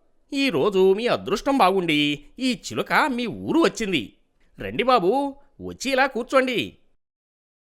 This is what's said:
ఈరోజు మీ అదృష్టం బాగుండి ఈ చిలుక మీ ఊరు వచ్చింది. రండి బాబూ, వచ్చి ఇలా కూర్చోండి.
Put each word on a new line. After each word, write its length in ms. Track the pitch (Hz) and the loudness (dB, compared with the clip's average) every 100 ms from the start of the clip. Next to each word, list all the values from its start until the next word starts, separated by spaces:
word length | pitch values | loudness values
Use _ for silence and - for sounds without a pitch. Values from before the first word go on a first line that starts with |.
| _ _ _ | _ _ _
ఈరోజు 600 | 277 269 143 185 190 190 | -2 0 2 2 4 4
మీ 140 | 190 233 | 4 0
అదృష్టం 500 | 123 98 208 285 277 | -2 -2 -2 0 2
బాగుండి 680 | 185 190 170 147 147 147 - - | 4 2 2 2 2 -2 -10 -6
ఈ 140 | 254 | -4
చిలుక 400 | 214 - 113 - | -4 -6 -6 -2
మీ 320 | 180 294 240 233 | 0 0 -2 -6
ఊరు 340 | 104 98 269 | -6 -2 2
వచ్చింది. 540 | 330 - 214 165 95 _ _ _ _ - | 2 0 -2 -4 -4 _ _ _ _ -14
రండి 240 | 98 120 | -8 -2
బాబూ, 520 | 240 247 175 262 277 269 - - | 2 2 2 0 -2 -8 -18 -14
వచ్చి 300 | 90 90 254 | -14 -8 -2
ఇలా 140 | 254 269 | 0 0
కూర్చోండి. 720 | 226 247 269 262 220 101 - _ _ _ _ _ _ _ _ _ | -2 -2 0 0 -2 -6 -10 _ _ _ _ _ _ _ _ _